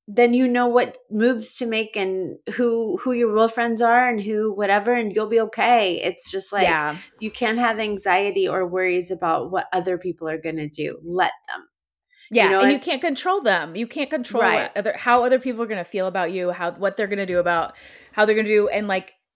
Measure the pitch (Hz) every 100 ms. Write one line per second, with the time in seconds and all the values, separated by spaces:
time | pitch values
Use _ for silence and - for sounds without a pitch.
0 | - 202 240 240 254 240 247 240 - -
1 | _ 208 233 233 214 - 233 220 214 214
2 | 190 190 175 - - 208 240 226 220 190
3 | 254 240 233 214 226 233 233 226 233 240
4 | 247 220 202 214 220 196 202 202 208 247
5 | 220 196 214 226 220 - 226 240 196 170
6 | 175 190 - 190 - 202 175 160 151 160
7 | - _ 220 - 233 226 240 214 214 202
8 | 196 180 202 196 185 170 180 185 185 180
9 | 180 180 170 156 170 180 - 185 175 180
10 | 185 165 160 160 160 160 151 156 147 -
11 | 165 180 180 - - - - _ _ _
12 | _ _ - 226 - 190 254 285 - 269
13 | 339 269 370 392 254 180 160 170 233 311
14 | 277 311 240 233 196 165 - 202 208 -
15 | 247 240 247 262 254 226 226 208 175 196
16 | 185 185 175 185 180 175 175 175 196 196
17 | 202 202 185 175 175 170 - - - -
18 | - - 214 214 214 214 208 202 208 190
19 | - _ _